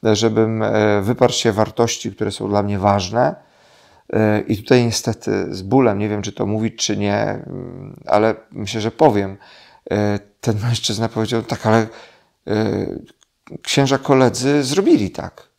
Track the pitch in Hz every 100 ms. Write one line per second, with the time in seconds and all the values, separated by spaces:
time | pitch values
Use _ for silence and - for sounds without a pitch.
0 | 107 107 113 110 110 113 107 107 107 104
1 | 98 123 123 - 117 104 107 - 117 -
2 | 107 101 104 98 104 101 101 101 98 101
3 | 92 110 135 - _ _ _ _ _ _
4 | _ - 107 104 - 104 - 127 117 104
5 | - 110 - 101 92 95 95 131 123 101
6 | 104 104 101 - 101 107 113 113 - 101
7 | 101 101 104 101 - 90 90 90 95 -
8 | - 107 110 107 _ - 101 117 107 -
9 | 156 104 98 98 - - - _ - 104
10 | 104 104 - _ - 107 120 117 - 104
11 | 113 - 110 117 110 131 113 110 110 -
12 | - _ _ _ - 107 107 101 - -
13 | - _ _ _ - - - - 139 135
14 | 135 135 127 107 131 147 131 151 202 339
15 | 98 - - - _